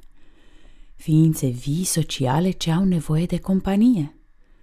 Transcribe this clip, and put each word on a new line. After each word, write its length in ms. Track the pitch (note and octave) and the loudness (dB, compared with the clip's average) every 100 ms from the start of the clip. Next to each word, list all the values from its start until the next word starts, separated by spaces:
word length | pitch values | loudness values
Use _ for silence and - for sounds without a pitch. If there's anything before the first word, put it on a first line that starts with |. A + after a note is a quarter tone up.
| - - - - - - - - - | -14 -20 -20 -20 -20 -20 -20 -20 -20
ființe 520 | - - D#3 D#3+ D#3 C3+ | -14 0 4 4 2 -2
vii 380 | B2 C#3+ D#3 | -4 -4 -4
sociale 640 | F#3 - D3+ - C3 C#3+ F#3 | -2 -2 -4 -2 -2 0 0
ce 200 | - E3 | -2 -2
au 140 | E3 | 0
nevoie 420 | F#3+ F3 D3 D#3 F3 | 0 0 0 -2 -2
de 120 | E3+ | -4
companie. 760 | - F#3+ F#3+ G3+ A#3+ A3 D3 - _ _ _ - | -2 -2 0 2 4 2 -2 -8 _ _ _ -20